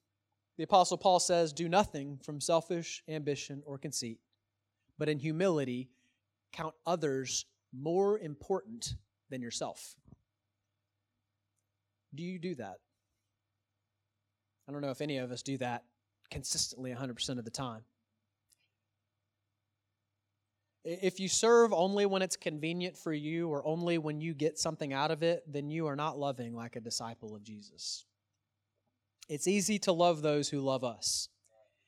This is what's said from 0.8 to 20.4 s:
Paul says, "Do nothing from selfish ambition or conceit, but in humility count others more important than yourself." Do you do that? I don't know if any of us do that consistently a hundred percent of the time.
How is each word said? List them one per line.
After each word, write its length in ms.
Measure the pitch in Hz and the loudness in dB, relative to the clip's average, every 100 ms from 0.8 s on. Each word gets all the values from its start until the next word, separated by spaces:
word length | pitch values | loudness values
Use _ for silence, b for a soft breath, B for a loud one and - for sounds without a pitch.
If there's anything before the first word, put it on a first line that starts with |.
| 180 175 | 8 6
Paul 240 | 202 180 | 6 6
says, 320 | - 175 165 | 6 4 4
"Do 160 | 147 170 | 0 2
nothing 500 | 175 202 151 139 143 | 4 4 0 -8 -10
from 160 | - 147 | -10 -8
selfish 640 | - 165 160 170 165 - - | 2 2 2 -4 -4 -10 -8
ambition 560 | 156 147 139 - 139 143 | -4 -2 -2 -4 -12 -10
or 100 | 139 | -8
conceit, 440 | 151 - 120 113 _ _ _ _ _ _ _ - | -6 -4 -6 -8 _ _ _ _ _ _ _ -4
but 140 | 151 | 0
in 80 | 151 | 0
humility 720 | 147 156 190 156 135 123 127 _ _ _ _ _ _ | 0 2 4 4 2 -4 -6 _ _ _ _ _ _
count 200 | - 160 - - | -10 -10 -6 -2
others 580 | 175 151 135 127 - - _ _ 127 | 0 2 0 -2 -4 -6 _ _ -8
more 400 | 147 175 196 214 | 0 2 4 2
important 760 | 165 143 - 190 220 117 - - - _ _ | -2 -10 -2 -4 -2 -10 -8 -8 -12 _ _
than 140 | 131 | -8
yourself." 540 | 117 - 139 - - - - - _ _ _ _ _ _ _ _ _ _ _ _ _ _ _ _ _ _ _ | -6 -6 -6 -8 -16 -20 -20 -20 _ _ _ _ _ _ _ _ _ _ _ _ _ _ _ _ _ _ _
Do 80 | 139 | -10
you 160 | 175 185 | -8 -6
do 160 | 175 | -6
that? 240 | 147 104 92 _ _ _ _ _ _ _ _ _ _ _ _ _ _ _ _ _ _ - | -6 -8 -12 _ _ _ _ _ _ _ _ _ _ _ _ _ _ _ _ _ _ -12
I 60 | |
don't 80 | 143 | -6
know 80 | 143 | -4
if 140 | 127 | -4
any 160 | 151 139 | -2 -2
of 120 | 127 | -4
us 120 | 123 | -8
do 160 | - 135 | -6 -4
that 260 | 123 120 - _ _ _ _ | -2 -4 -8 _ _ _ _
consistently 640 | 143 - - - 120 127 | -10 -4 -2 -2 -4 -8
a 40 | 123 | -6
hundred 180 | 131 | -8
percent 260 | 120 - 127 | -6 -6 -6
of 40 | |
the 60 | 117 | -6
time. 320 | - 131 110 - _ _ _ _ _ _ _ _ _ _ _ _ _ _ _ _ _ _ _ _ _ _ _ _ _ | -8 -8 -8 -16 _ _ _ _ _ _ _ _ _ _ _ _ _ _ _ _ _ _ _ _ _ _ _ _ _